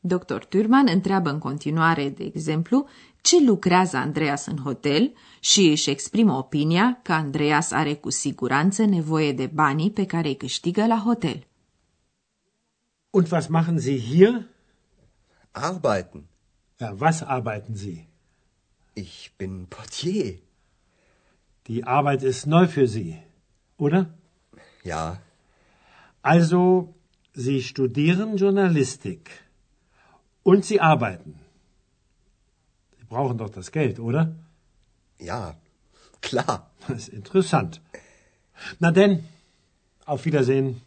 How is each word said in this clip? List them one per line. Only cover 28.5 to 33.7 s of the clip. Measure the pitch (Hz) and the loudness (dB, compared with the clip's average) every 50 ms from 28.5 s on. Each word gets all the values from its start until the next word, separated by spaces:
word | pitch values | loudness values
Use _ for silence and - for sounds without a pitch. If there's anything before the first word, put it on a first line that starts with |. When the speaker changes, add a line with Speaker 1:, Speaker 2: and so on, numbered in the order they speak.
| 196 202 196 180 165 151 131 127 - - - 104 87 - _ - - - _ _ _ _ _ _ _ _ _ _ _ _ _ _ _ _ _ _ _ _ _ | 2 2 2 2 2 2 0 -2 -4 -10 -10 -12 -12 -12 _ -20 -20 -20 _ _ _ _ _ _ _ _ _ _ _ _ _ _ _ _ _ _ _ _ _
Speaker 2:
Und | 160 185 202 190 | 4 4 4 4
Sie | - 220 190 | 0 0 2
arbeiten. | 170 160 156 123 117 101 92 85 - 80 - - - _ _ _ _ _ _ _ _ _ _ _ _ _ _ _ _ _ _ _ _ _ _ _ _ _ _ _ _ _ _ | 4 4 4 2 0 -4 -6 -10 -16 -20 -20 -20 -20 _ _ _ _ _ _ _ _ _ _ _ _ _ _ _ _ _ _ _ _ _ _ _ _ _ _ _ _ _ _
Sie | _ 110 | _ -20
brauchen | 104 113 120 139 131 120 | -10 -6 -4 -2 -2 -4
doch | 113 113 104 | -4 -8 -10
das | - 95 90 - | -12 -14 -18 -8